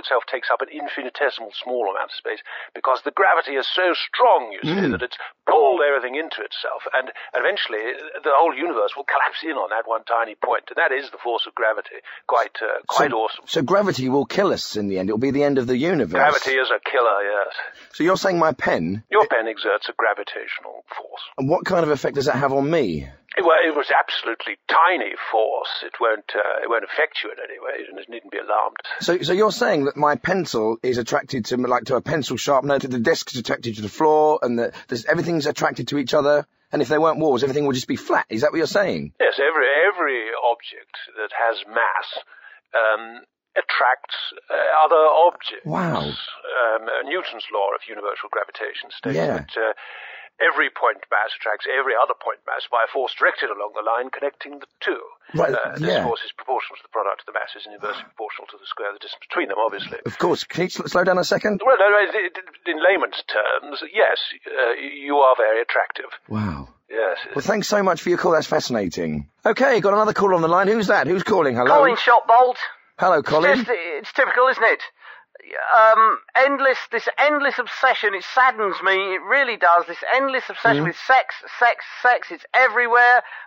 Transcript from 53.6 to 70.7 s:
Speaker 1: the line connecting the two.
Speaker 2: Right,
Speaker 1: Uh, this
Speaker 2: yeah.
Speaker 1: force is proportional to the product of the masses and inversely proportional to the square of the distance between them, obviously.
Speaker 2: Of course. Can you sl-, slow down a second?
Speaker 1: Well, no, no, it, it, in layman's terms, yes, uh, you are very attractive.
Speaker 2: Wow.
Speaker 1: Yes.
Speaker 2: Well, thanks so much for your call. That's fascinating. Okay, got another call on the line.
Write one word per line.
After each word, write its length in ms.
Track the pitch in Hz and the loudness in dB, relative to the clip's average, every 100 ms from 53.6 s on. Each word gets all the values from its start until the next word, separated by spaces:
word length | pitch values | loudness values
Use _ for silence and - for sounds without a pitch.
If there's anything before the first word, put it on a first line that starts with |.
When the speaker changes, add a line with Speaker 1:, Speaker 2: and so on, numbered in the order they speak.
| 104 | -8
Speaker 1:
the 80 | 107 | -6
line 320 | 107 117 127 | -2 -2 -4
connecting 480 | - 143 - 143 143 | -6 -6 -6 -12 -16
the 80 | - _ | -20 _
two. 220 | - - - - - | -4 -4 -8 -20 -6
Speaker 2:
Right, 160 | 160 165 123 | 0 0 0
Speaker 1:
Uh, 160 | 120 | -4
this 160 | 139 165 | -4 -2
Speaker 2:
yeah. 160 | 170 110 | 0 0
Speaker 1:
force 160 | 113 | -4
is 80 | - - | -8 -12
proportional 400 | - 123 - - | -6 -6 -6 -12
to 60 | - | -8
the 80 | |
product 320 | 110 98 - - | -4 -4 -4 -6
of 0 | |
the 80 | |
masses 320 | 107 104 104 104 | -8 -8 -10 -18
and 80 | |
inversely 320 | 104 104 101 - | -12 -10 -10 -12
proportional 400 | - 107 - 104 | -14 -12 -12 -16
to 80 | 104 | -18
the 80 | - | -14
square 240 | - 104 | -8 -8
of 20 | 101 | -8
the 60 | |
distance 240 | 104 - - | -14 -16 -8
between 240 | - 135 | -4 -2
them, 80 | 98 | -2
obviously. 400 | 110 101 - - - | -2 -2 -8 -10 -10
Speaker 2:
Of 140 | - | -2
course. 220 | 175 147 - | 0 0 -4
Can 200 | - 180 | -4 -4
you 40 | |
sl-, 160 | - - | -4 -2
slow 160 | 185 | 0
down 140 | 180 185 | 2 2
a 80 | 175 | 2
second? 400 | 190 220 202 233 | 0 0 0 4
Speaker 1:
Well, 160 | 262 | 6
no, 80 | 202 | 6
no, 80 | 208 | 6
it, 160 | 202 | 4
it, 240 | - 180 185 185 - - | 0 -4 -6 -16 -10 -6
in 80 | 156 | 2
layman's 400 | 170 190 127 - - | 4 4 2 -4 -4
terms, 560 | 107 110 120 139 - 156 | -2 0 -2 -4 -10 -6
yes, 320 | 208 123 - - - - | 2 2 2 -4 -10 -8
uh, 320 | 131 120 120 | -2 0 -2
you 400 | 139 143 143 143 | -6 -10 -2 4
are 160 | 131 127 | 6 6
very 300 | 110 113 120 | 4 2 0
attractive. 480 | - - - - - - | -2 -2 -6 -14 -16 -8
Speaker 2:
Wow. 400 | 107 104 73 67 _ - | -4 -4 -6 -10 _ -10
Speaker 1:
Yes. 300 | 113 104 - - | -4 -2 -4 -6
Speaker 2:
Well, 80 | - | -6
thanks 260 | - 214 180 | -2 -2 0
so 140 | 208 | 0
much 220 | 190 165 - | 2 0 0
for 40 | |
your 60 | 175 | 0
call. 160 | 180 160 | 2 2
That's 80 | 143 | 2
fascinating. 880 | 156 - 120 95 85 82 76 71 _ | -2 0 -2 -2 -2 -4 -4 -8 _
Okay, 380 | - 220 269 233 | 0 2 4 4
got 160 | 190 202 | 4 4
another 160 | 214 | 2
call 220 | - 196 180 | 2 2 4
on 80 | 160 | 4
the 20 | |
line. 200 | 175 196 | 4 4